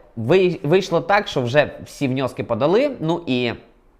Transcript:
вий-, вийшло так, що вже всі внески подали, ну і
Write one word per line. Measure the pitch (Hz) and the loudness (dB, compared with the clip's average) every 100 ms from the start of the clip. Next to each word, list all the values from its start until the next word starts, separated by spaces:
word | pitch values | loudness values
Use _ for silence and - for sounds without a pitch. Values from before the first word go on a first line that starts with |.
| - - | -16 -6
вий-, | 113 185 180 165 | 2 4 4 0
вийшло | 143 185 - 165 | 2 2 2 -2
так, | 147 202 202 | 2 0 0
що | 147 | -4
вже | 120 147 123 - - | 0 2 0 -2 -14
всі | - 139 | -6 -4
внески | 131 127 - | -2 -4 -4
подали, | - 110 147 208 285 247 | -4 0 2 2 0 -2
ну | 156 170 147 | -4 -2 -2
і | 127 120 - - _ _ | -2 -2 -4 -12 _ _